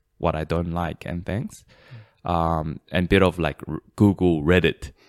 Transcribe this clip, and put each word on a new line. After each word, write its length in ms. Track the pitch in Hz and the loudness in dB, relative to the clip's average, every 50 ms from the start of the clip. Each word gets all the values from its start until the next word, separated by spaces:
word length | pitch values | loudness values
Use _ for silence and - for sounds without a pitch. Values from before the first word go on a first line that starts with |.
| _ _ _ | _ _ _
what 160 | - - 85 78 | -4 -2 -2 -2
I 100 | 80 80 | -2 -4
don't 260 | - 80 85 87 87 | -2 -2 -2 -2 -4
like, 340 | 82 87 87 80 - - - | -4 -4 -6 -6 -8 -10 -10
and 200 | - 85 87 92 | -10 -10 -8 -8
things. 400 | - 90 110 - 208 - - _ _ _ _ _ - 127 113 107 _ _ _ - | -6 -6 -6 -8 -10 -14 -18 _ _ _ _ _ -20 -20 -20 -20 _ _ _ -6
Um, 560 | 90 87 82 82 82 82 80 78 80 64 - _ - - | -4 -2 -2 0 0 -2 -2 -4 -6 -8 -12 _ -6 -4
and 160 | 90 92 82 | -2 0 2
bit 120 | 98 95 | 4 4
of, 160 | 95 90 82 87 | 4 4 2 0
like, 220 | 80 73 71 - - | -4 -4 -4 -6 -10
r-, 140 | - 76 - _ _ - | -10 -10 -10 _ _ 0
Google, 440 | - 107 101 92 - 92 90 82 78 73 | 4 4 4 4 4 2 2 2 2 2
Reddit 480 | 80 90 90 82 78 - - - - - _ _ | 4 4 6 4 2 0 -2 -10 -16 -16 _ _